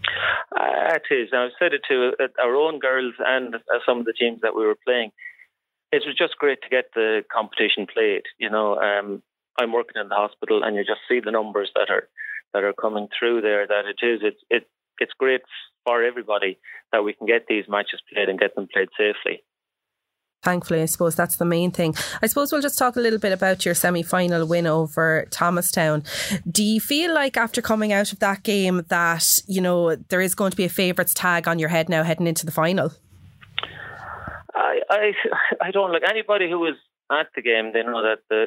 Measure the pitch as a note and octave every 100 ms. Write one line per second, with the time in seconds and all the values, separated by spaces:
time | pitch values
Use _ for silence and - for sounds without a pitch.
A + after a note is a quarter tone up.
0 | - - - - - G4+ C2+ C2 - D#3
1 | - C3+ A2+ B2+ B2 - F3 C#3+ - B2+
2 | B2 B2+ C3 - A#2+ C3+ D#3 D3+ C3 C3
3 | B2+ A2+ - C3 B2 A#2 - A#2+ - B2
4 | A#2 - A#2+ A2+ A2 G#2+ G#2+ G#2+ - B2
5 | A2 - - - _ _ _ _ _ D3
6 | D3 C3 E3 - D3 C3 - B2+ - A2+
7 | A2 G#2+ - A2+ G#2+ - G#2+ - G2 -
8 | A2 G2 - - A2 G#2+ G#2+ G2+ G2+ G2+
9 | G2+ G2 - _ _ - A#2 A#2 A2+ A2
10 | G2+ G2+ G#2 - G#2+ G#2+ A2 G#2 G2 G#2+
11 | - B2 A2 A2 G#2+ G#2 G2 G#2 G2+ G2
12 | - - - - - G2+ G2+ - A2 G#2+
13 | G#2 - A#2+ A#2 G#2+ G#2 G2+ G#2 G2+ G2+
14 | A#2+ A2+ G#2 - _ A#2 - _ _ -
15 | B2+ - C3 B2+ - - - _ A#2+ A#2+
16 | A#2 B2 G#2 G#2 F#2+ F#2 - - - A2
17 | G#2 - G#2+ A#2 - G#2+ G2 G#2 G#2 -
18 | - G#2 G2 F#2+ G2+ - F#2+ G2 F#2+ -
19 | G#2 - - F2+ _ _ _ _ _ _
20 | _ _ _ _ F3+ F3+ - D#3+ D#3+ -
21 | E3+ E3 F3 - E3+ E3+ F3+ F3+ E3 D3+
22 | - - A3 C#4+ C#4+ D4+ C#4 - B3+ B3
23 | A#3 A3 G#3 F#3 F#3+ F#3 F3+ E3+ F3+ F3
24 | E3+ F#3 F3 E3+ D#3+ F3 E3+ D#3+ D#3 -
25 | D#3+ D#3+ - - F3 F3 F3+ F#3+ D#3 D3+
26 | D3 - - F#3 E3+ F#3 G#3+ A3 - C#4+
27 | F4 D#4 C4+ A#3 A3+ B3 - A3 G#3+ G3+
28 | G#3 G3 G3+ G3 A3 G3+ F#3+ F3+ E3+ F3
29 | E3+ E3 - - - F#3+ F3+ F3 E3+ C#3
30 | - F#3 F#3 - G3 F#3+ F3+ - F#3 F3+
31 | F3 - F3+ E3+ E3 E3 D#3 E3 D#3+ D#3+
32 | D#3+ D#3 E3+ D#3+ D#3+ - D#3+ F#3+ C3+ -
33 | _ - - - - - - - - -
34 | - - - - - - - - - G#3
35 | G#3+ G3+ - - - G#3+ F3+ G3 F#3+ E3
36 | F3 A3 G#3+ G#3 F3 F3 E3 C#3 _ _
37 | _ C#3+ D#3 - A#2+ A2+ A2 A2+ A#2 A#2
38 | A2 A2 _ A2